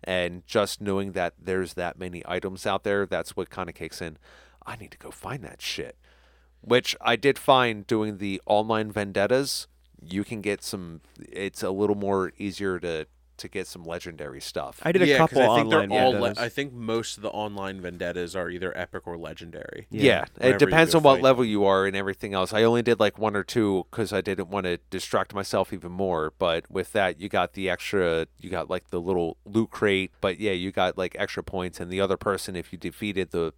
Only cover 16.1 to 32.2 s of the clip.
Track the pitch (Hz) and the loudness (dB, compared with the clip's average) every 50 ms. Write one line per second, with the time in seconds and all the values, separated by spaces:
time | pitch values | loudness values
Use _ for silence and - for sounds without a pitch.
16.1 | 127 101 - 117 104 101 117 117 - - 139 143 127 120 117 110 110 117 113 - | 4 4 0 0 0 -2 -4 -4 -2 -4 -6 -6 -6 -8 -4 -2 -2 -2 -2 -4
17.1 | - - 104 107 - 101 107 107 101 101 98 95 95 95 90 87 87 87 92 87 | -8 -6 -8 -6 -4 -4 -6 -6 -6 -6 -6 -6 -8 -8 -8 -10 -8 -6 -6 -4
18.1 | 87 90 90 85 82 95 87 85 87 90 92 90 - - 90 - - 92 - - | -4 -4 -6 -4 -4 -6 -6 -4 -6 -6 -6 -6 -6 -6 -8 -8 -10 -12 -10 -10
19.1 | 85 82 82 73 80 - 87 82 82 76 - - - - - _ - 107 139 131 | -10 -10 -10 -12 -12 -12 -16 -14 -14 -14 -12 -12 -12 -14 -14 _ -4 2 4 4
20.1 | 110 82 - - _ - - 127 135 151 147 - - 160 165 160 165 165 151 143 | 4 4 0 -4 _ 2 4 4 6 6 6 6 8 6 6 6 6 6 8 8
21.1 | 135 131 131 131 131 120 127 113 107 104 101 98 98 95 95 98 95 98 98 98 | 6 8 6 4 6 6 4 2 2 4 4 6 6 6 4 2 0 -2 -4 -4
22.1 | 98 - - 107 98 95 92 90 - 110 113 113 117 120 117 120 120 98 113 104 | -6 -6 -6 -4 0 0 -2 0 2 4 4 6 6 4 4 2 4 4 4 2
23.1 | - - 104 110 104 101 92 - - 120 110 104 98 92 87 _ - - 113 90 | 2 0 -2 0 0 -2 -4 -2 2 2 4 4 4 2 0 _ -4 -4 -4 -2
24.1 | 104 98 95 104 98 90 95 82 98 101 92 90 87 85 _ _ - 92 - - | -2 -2 -2 -2 -4 -4 -4 -4 -4 -2 -2 -2 -2 -4 _ _ -10 -10 -8 -2
25.1 | - 107 95 _ - 101 98 - - 104 95 - - 95 85 87 87 92 98 95 | -2 -2 -2 _ -6 -8 -6 -2 0 0 0 0 -4 -12 -10 -12 -6 -2 -2 0
26.1 | 90 80 78 78 _ _ 98 87 82 82 - - - 95 90 - - 110 98 92 | 0 0 -2 -4 _ _ 0 0 0 0 -4 -4 -6 -6 -6 -2 0 0 2 2
27.1 | 87 - 90 101 - 98 90 90 _ 98 95 92 90 90 - - - 101 92 85 | 0 -4 -10 -4 0 0 0 0 _ -4 -2 -2 -2 -2 -4 -2 0 2 2 2
28.1 | 82 82 80 - _ _ - 92 90 87 78 - 92 90 _ _ - 90 85 90 | 2 0 -2 -4 _ _ -12 -8 -6 -6 -4 -4 -6 -6 _ _ -8 -6 -2 0
29.1 | 95 90 85 82 - _ _ 104 101 110 113 - - - - 104 98 95 95 90 | 0 0 0 -2 -4 _ _ -4 -2 -2 -2 0 -2 0 2 4 4 2 0 -2
30.1 | _ _ - 98 92 78 107 104 95 90 90 95 92 - 95 92 82 - 92 87 | _ _ -4 -4 -2 -2 -2 -2 -2 -2 -4 -4 0 0 0 0 0 -2 -4 -4
31.1 | - - 101 95 - - 85 - - 95 90 92 - - 87 85 90 95 98 92 | -4 -4 -6 -6 -6 -10 -10 -8 -6 -6 -6 -6 -6 -8 -10 -6 0 0 2 2
32.1 | 95 87 | 0 0